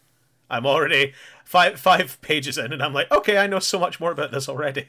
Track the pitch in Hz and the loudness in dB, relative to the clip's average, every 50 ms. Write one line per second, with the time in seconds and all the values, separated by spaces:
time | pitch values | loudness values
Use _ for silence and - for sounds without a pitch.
0 | _ _ _ _ _ _ _ _ _ _ 131 117 123 143 139 160 147 147 147 139 | _ _ _ _ _ _ _ _ _ _ -6 -2 0 2 2 2 2 2 2 2
1 | 139 135 - - - - - - _ - - 180 175 185 - - - 185 175 156 | 2 0 -2 -10 -20 -20 -20 -20 _ 0 2 4 4 4 2 0 2 4 4 4
2 | - 131 - - - - 156 151 131 143 - 151 117 117 156 131 139 151 135 139 | 2 -2 -8 -14 -6 -4 -4 -2 -2 -4 -6 -6 -6 -6 -4 -4 -4 -4 -2 -4
3 | 175 - 294 - - 214 208 196 202 202 196 190 190 - - 185 175 170 - - | 0 2 2 2 2 2 2 2 2 2 0 -2 -2 -2 -2 0 -2 -2 -2 -4
4 | 165 170 170 143 147 131 - 139 135 - 135 127 151 139 131 143 131 | -4 -4 -2 -4 -6 -4 -4 -6 -6 -6 -6 -6 -6 -4 -4 -6 -10